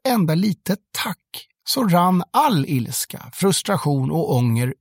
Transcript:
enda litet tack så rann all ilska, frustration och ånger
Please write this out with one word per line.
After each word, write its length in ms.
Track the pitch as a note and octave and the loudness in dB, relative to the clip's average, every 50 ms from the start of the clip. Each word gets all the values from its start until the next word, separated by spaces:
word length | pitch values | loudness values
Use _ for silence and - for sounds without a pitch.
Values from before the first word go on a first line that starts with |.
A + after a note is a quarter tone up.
| - | -2
enda 320 | C4 B3 A3 F3 D3+ D#3 | 0 0 2 2 0 0
litet 440 | E3 G3+ G#3+ D#3+ _ - - G3+ - _ _ - - - | 0 0 0 -2 _ -4 -4 -4 -4 _ _ -10 -8 -8
tack 440 | A3+ F3 _ _ _ - - - _ _ _ - - | -8 -8 _ _ _ -20 -20 -20 _ _ _ -8 -6
så 160 | - C4+ A#3+ F#3+ | -4 -2 0 2
rann 360 | E3+ F3 F3 F#3 F#3 F3+ - _ | 4 4 4 4 2 0 0 _
all 340 | - B3 D4+ C#4+ G#3+ D3 C3+ | 0 2 2 4 2 2 0
ilska, 640 | - C#3+ B2+ A2+ - B2 - - - - - - - - | 0 -2 -2 -2 -2 -6 -8 -8 -8 -10 -16 -16 -14 -6
frustration 800 | - F#3 G3 F3+ - - - G3 D#3 - D3 C#3+ C3+ C3 C3 | 0 0 2 2 0 0 -2 -2 -2 0 0 0 0 0 0
och 240 | - D#3+ - - C#3 | -2 -2 0 0 2
ånger 400 | B2 B2 A#2 A2+ A#2 B2 B2+ - - | 2 2 2 2 0 0 -2 -4 -2